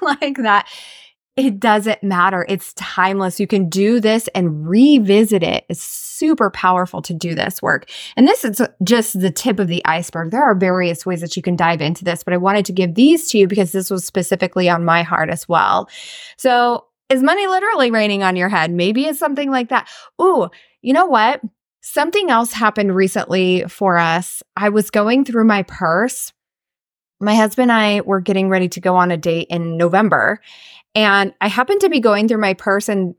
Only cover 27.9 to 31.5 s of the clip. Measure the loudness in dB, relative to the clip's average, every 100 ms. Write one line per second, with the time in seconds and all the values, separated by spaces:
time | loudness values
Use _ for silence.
27.9 | 0 0 -2 0 0 0 0 0 -2 0
28.9 | 2 2 0 -2 -2 -4 -6 -4 0 0
29.9 | 2 2 2 0 -2 -8 -20 -20 -20 _
30.9 | 0 2 2 0 -2 -2